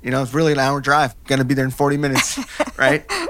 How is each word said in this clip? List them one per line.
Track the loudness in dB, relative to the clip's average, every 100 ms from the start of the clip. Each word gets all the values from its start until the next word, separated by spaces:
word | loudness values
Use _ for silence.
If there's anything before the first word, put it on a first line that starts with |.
You | -2
know, | -2
it's | 0
really | 0 2
an | 2
hour | 2 0
drive. | 2 2 2 -4
Gonna | -2 0
be | 2
there | 0
in | -2
forty | 0 0 2
minutes," | 0 -2 -2 -6 -10 -6
<laughs> | -6 0
right? | 2 2 -2 -8 -6